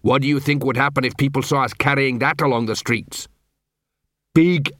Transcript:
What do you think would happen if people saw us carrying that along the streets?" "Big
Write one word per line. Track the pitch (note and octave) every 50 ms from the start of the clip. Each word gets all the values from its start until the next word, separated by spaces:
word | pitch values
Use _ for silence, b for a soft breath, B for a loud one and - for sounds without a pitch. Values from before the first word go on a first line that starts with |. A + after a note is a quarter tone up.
What | B A2 B2+ C#3
do | C3+ C#3+
you | C#3+ C3+
think | C#3 D3 D3 C#3+ B2+
would | C3 B2
happen | B2 C#3 C#3+ C#3+ C#3+ C3
if | B2 -
people | - C#3+ C#3 C#3 C#3
saw | B2 - D3 C#3 B2+
us | A2 -
carrying | - - C#3+ C#3 C#3 C#3 C3+ B2 A2+
that | C3 D3 D#3+ -
along | E3+ C#3 B2 A#2 A#2+
the | A2 G#2+
streets?" | - - - A#2+ A2 - - - - - - _ _ _ _ _ _ _ _ _ _ _ _ _ _ _ _ _ _ _ _ -
"Big | E3 E3 F3 F3+ D#3 C#3 - - -